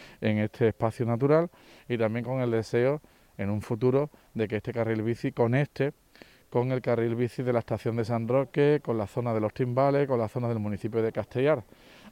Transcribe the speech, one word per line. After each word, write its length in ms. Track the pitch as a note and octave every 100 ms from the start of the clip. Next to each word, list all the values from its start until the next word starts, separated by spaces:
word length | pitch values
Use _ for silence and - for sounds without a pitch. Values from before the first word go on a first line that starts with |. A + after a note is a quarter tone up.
| - -
en 180 | A2 G#2+
este 300 | G#2+ - A2+
espacio 380 | - A2+ - A#2
natural, 440 | A#2 C#3 D#3 E3+ - - - -
y 100 | A#2+
también 260 | A2+ A#2
con 160 | A#2 C3
el 120 | A#2+
deseo 480 | A2+ A2 A#2+ B2+ D3+ - _ _ -
en 140 | G2+
un 120 | G#2
futuro 480 | - A2+ B2 C3+ D3 - _
de 120 | A2+ G#2
que 100 | G#2+
este 160 | -
carril 300 | A#2 A2+ A2
bici 300 | A2 A#2 C#3
conecte 600 | B2 A#2 C3 C#3+ - C#3 - _ - - - _
con 200 | B2+ B2+
el 100 | B2+
carril 320 | B2+ A#2 A#2
bici 280 | A#2 A#2+ -
de 100 | B2+
la 80 | A#2
estación 360 | - A2 B2 A#2
de 80 |
San 240 | A2 A#2 A2+
Roque, 520 | C3 C3 D3 C#3+ D3
con 140 | C#3+ A2+
la 80 | G2+
zona 260 | - A#2+
de 80 | A2
Los 140 | G#2+
Timbales, 520 | - B2 B2 C#3 C#3 C#3
con 120 | A#2+
la 100 | A2
zona 200 | B2 A#2
del 100 | A2+
municipio 420 | G#2 G2+ A2+ A2+
de 120 | A2
Castellar. 520 | A2 G#2 B2 C#3 C#3 - - - - -